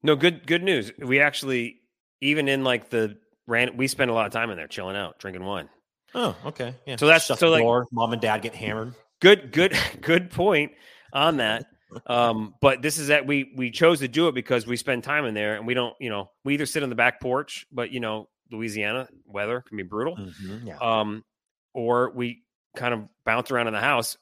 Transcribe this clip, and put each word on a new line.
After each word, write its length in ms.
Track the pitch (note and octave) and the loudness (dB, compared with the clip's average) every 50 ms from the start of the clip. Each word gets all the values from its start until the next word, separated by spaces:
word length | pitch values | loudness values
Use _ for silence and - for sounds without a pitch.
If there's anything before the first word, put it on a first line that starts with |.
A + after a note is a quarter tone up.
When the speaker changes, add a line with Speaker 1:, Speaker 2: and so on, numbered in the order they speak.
Speaker 1:
No, 120 | - D#3+ D3+ | 4 4 4
good, 300 | C3+ D3 F3 E3 - - | 6 4 2 2 0 -2
good 160 | - E3 F3 | 0 0 0
news. 300 | F3+ G3 F3+ B2+ G2+ A2 - - | 2 0 0 0 -2 -6 -10 -10
We 220 | C#3+ B2 C3 C#3 | -2 2 4 4
actually, 600 | D3 D3 C#3 - C#3 C3+ C3 B2 A#2 A2+ - _ _ _ _ _ _ _ _ _ | 4 4 2 -2 -4 -2 -2 -2 -4 -6 -10 _ _ _ _ _ _ _ _ _
even 280 | C3+ C#3+ D3 D#3 C#3+ C#3 | -2 0 0 2 2 2
in, 140 | C3+ C3+ C3 | 2 2 2
like, 260 | B2+ B2 A2+ - - | 2 0 0 -2 -2
the 280 | B2 A2+ A2 G#2 G#2 - _ _ _ _ _ | 0 0 0 0 -4 -12 _ _ _ _ _
ran-, 300 | - A#2 A#2 B2 - E2+ | -2 2 2 2 0 0
we 120 | A#2 C3+ C3 | -4 -4 -4
spend 220 | - - C3+ B2 | 0 0 0 0
a 40 | A2+ | 2
lot 120 | A2+ A2 | 0 0
of 60 | G#2 | 0
time 180 | - A2+ A#2 A#2 | -2 -4 -4 -4
in 60 | G2 | -6
there 120 | E2+ D2+ - | -10 -10 -12
chilling 280 | - - F#2 F#2 F#2+ | -10 -8 -8 -6 -6
out, 220 | G2+ G2 D#2+ - _ | -6 -8 -10 -12 _
drinking 260 | - G2 F#2 F2+ F#2 | -14 -12 -10 -8 -8
wine. 240 | F#2+ G2+ F2 D#2 - _ _ _ _ _ _ _ _ - | -6 -6 -8 -8 -12 _ _ _ _ _ _ _ _ -6
Speaker 2:
Oh, 220 | B3 A#3+ D#3 F2+ - - | -4 -4 -4 -4 -6 -12
okay. 280 | E3 - - B2+ A#2+ C3 - _ | -14 -10 -8 -10 -10 -10 -14 _
Yeah. 120 | C#3+ B2+ A2+ | -12 -4 2
Speaker 1:
So 80 | D3 | 6
that's, 200 | D3+ E3 D#3+ - | 6 6 6 6
Speaker 2:
Shut 120 | - - - | 0 0 2
Speaker 1:
so, 120 | E3+ E3 | 4 4
Speaker 2:
the 0 | |
Speaker 1:
like, 100 | E3 D#3 | 4 4
Speaker 2:
door. 260 | A#2 A#2 A#2 B2 B2 - | 4 4 2 2 0 -2
Mom 200 | B2 A#2 A#2 A#2 | -2 -2 0 0
and 100 | A#2 A2+ | 0 -2
dad 200 | A#2 A2 G#2+ A2 | 0 -2 -2 -2
get 120 | A2+ A2+ - | -4 -8 -10
hammered. 400 | - A2+ G#2 G#2+ A2 A2+ B2 B2 - _ _ _ _ | -8 -6 -6 -6 -6 -8 -10 -14 -20 _ _ _ _
Speaker 1:
Good, 320 | - F#3 G#3+ G3+ D3+ B2 | 8 8 8 8 4 -4
good, 240 | - D#3 F3+ F#3+ - - - - | 0 2 2 2 2 0 -2 -4
<laughs> 120 | - - | -8 -8
good 300 | - D#3 E3 F3 F3+ F3 | 0 2 2 2 2 -2
point 420 | - - F3 G#3 F#3+ D3 D3 D3 - _ - - - - _ _ | -4 0 2 2 2 2 0 -2 -8 _ -20 -20 -20 -20 _ _
on 260 | - C3+ D3 E3 D#3+ C3+ | 0 2 2 2 2 2
that. 280 | A#2 G#2+ A2 A2+ - _ _ _ _ _ - A2 _ | 0 0 0 -2 -6 _ _ _ _ _ -20 -16 _
Um, 480 | - A#2+ A#2+ A#2+ A#2 A2+ A2 G#2+ G2+ - _ | 0 2 2 4 2 2 -2 -4 -8 -6 _
but 200 | - C#3 C3 B2+ | 4 4 4 4
this 160 | B2+ D3+ D3 D#3+ | -2 -4 -4 -2
is 100 | D3 C#3 | 0 2
that 180 | D3 D3 C3 | 2 2 2
we, 260 | C3+ C#3+ C#3 C3+ C3+ - | 0 -2 -2 -2 -6 -6
we 140 | C3 B2+ A#2+ | -6 -6 -6
chose 280 | A2 - E3 E3 F3 C#3+ | 0 4 4 4 4 4
to 80 | C3+ B2 | -2 -2
do 200 | A#2 D#3 E3+ E3 | 0 2 2 2
it 60 | C3 | 0
because 320 | B2+ A#2 - B2+ A#2+ G#2+ | -2 -2 0 0 0 0
we 100 | A#2 B2 | -2 -6
spend 280 | A#2 - C#3 B2+ A#2+ - | -4 -2 -4 -4 -4 -2
time 200 | C3 D3 D3+ C#3+ | -2 -2 -2 -2
in 80 | A#2 G#2+ | -2 -2
there 220 | G#2 G#2 G#2+ G#2+ | -2 -2 -2 -4
and 100 | G#2 A2 | -4 -4
we 80 | A#2 B2 | -2 -2
don't, 200 | B2+ B2 A#2 - _ | -2 -2 -4 -6 _
you 80 | C#3 A#2 | -8 -6
know, 220 | G#2+ G2+ F#2+ _ _ _ _ | -6 -6 -8 _ _ _ _
we 100 | C#3 C#3+ | -2 -2
either 120 | C#3+ D3+ | -2 -2
sit 160 | C3 - D#3 | -4 -4 -4
on 60 | C#3+ B2+ | -4 -2
the 60 | A#2+ | 0
back 260 | A2+ A#2+ B2 - - | 2 2 2 2 0
porch, 460 | - B2+ B2+ C#3 D3 - - - - _ | -4 -2 -2 -2 -4 -6 -14 -16 -16 _
but, 180 | C#3+ B2 A#2+ F#2+ | -8 -8 -8 -6
you 100 | B2+ B2 | -6 -6
know, 280 | A#2+ A2 A2 G#2+ G#2 _ _ _ _ _ | -6 -6 -6 -8 -10 _ _ _ _ _
Louisiana 580 | A#2 A2 A2+ A2 G#2 A2 G#2 G#2 A2 C3 C3 - - _ _ | -10 -8 -6 -6 -4 -4 -4 -2 -4 -4 -6 -10 -16 _ _
weather 340 | _ G2+ G2+ G#2 G#2+ A#2+ B2 | _ -6 -6 -4 -4 -4 -6
can 160 | B2 _ A2 | -8 _ -12
be 60 | G#2 | -12
brutal. 360 | F#2+ F2 G#2 G#2+ B2 D#3+ F3+ G3 | -10 -8 -6 -4 -4 -4 -6 -8
Speaker 2:
Mm-hmm, 480 | G2 F#2 - - G2 F#2 G2+ A2+ A#2+ | -12 -14 -14 -14 -14 -12 -12 -12 -14
yeah. 140 | G#2+ D#2+ C#2+ | -14 -8 -4
Speaker 1:
Um, 440 | A#2+ A2+ A2+ A2 G#2+ G#2 G#2 A2 _ _ _ _ _ _ _ _ _ _ _ | 0 0 2 2 0 -2 -6 -10 _ _ _ _ _ _ _ _ _ _ _
or 360 | C3 A#2 A#2 A#2+ A#2+ B2+ A2+ | -4 0 0 2 2 2 0
we 320 | - B2 B2 A#2+ A#2+ _ _ _ _ _ _ _ - | -2 -6 -6 -6 -6 _ _ _ _ _ _ _ -10
kind 180 | - B2+ B2 A#2+ | -4 -2 -2 -2
of 140 | A2 G#2 - _ _ _ | -2 -6 -12 _ _ _
bounce 260 | A#2 A2+ B2 B2 - | 0 0 0 0 -2
around 160 | C3+ A#2+ A#2 | -2 0 0
in 80 | A2+ A2 | 0 -2
the 60 | G#2 | 0
house 360 | A2+ C#3+ C#3+ A#2+ A#2 - - _ | 0 2 2 0 -2 -4 -8 _